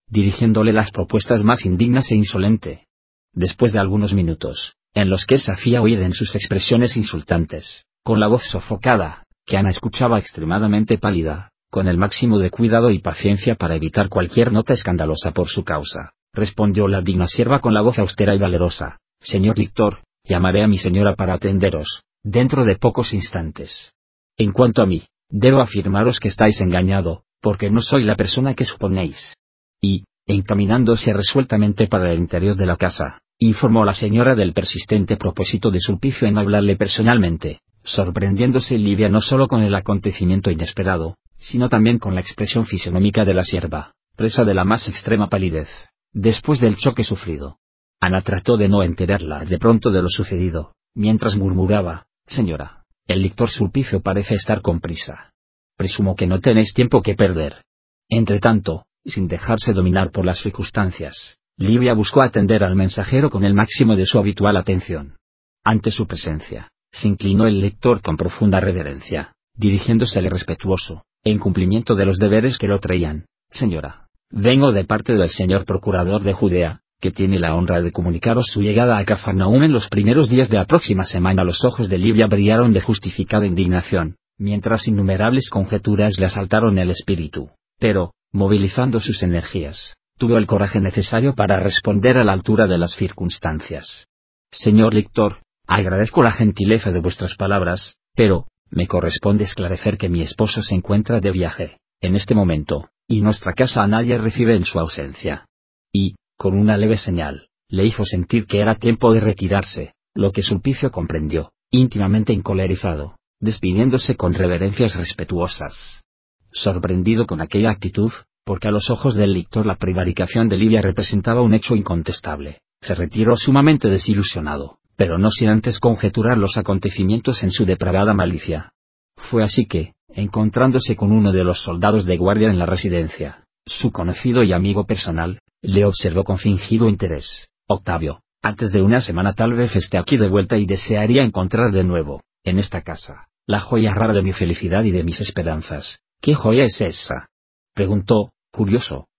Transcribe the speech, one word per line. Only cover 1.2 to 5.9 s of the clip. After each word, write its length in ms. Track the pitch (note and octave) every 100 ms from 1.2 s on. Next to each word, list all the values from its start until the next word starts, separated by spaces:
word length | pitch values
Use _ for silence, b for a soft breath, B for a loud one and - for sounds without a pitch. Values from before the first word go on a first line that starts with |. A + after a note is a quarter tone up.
| - A2+
más 240 | G#2 A#2+ F#2
indignas 440 | F2+ A#2 B2+ C3
e 60 | A2
insolente. 720 | G#2 F#2+ G2+ A2 D2+ - _ _ _ _ _
Después 380 | F2 F2+ - A#2+
de 80 | G#2
algunos 340 | F#2+ G#2 G#2
minutos, 600 | G2 E2 D#2 D2 - - _ _
en 160 | G#2 F#2+
los 160 | F#2+ -
que 100 | C#3
se 160 | -
hacía 300 | F#2+ A#2+ A#2+
oír 180 | A2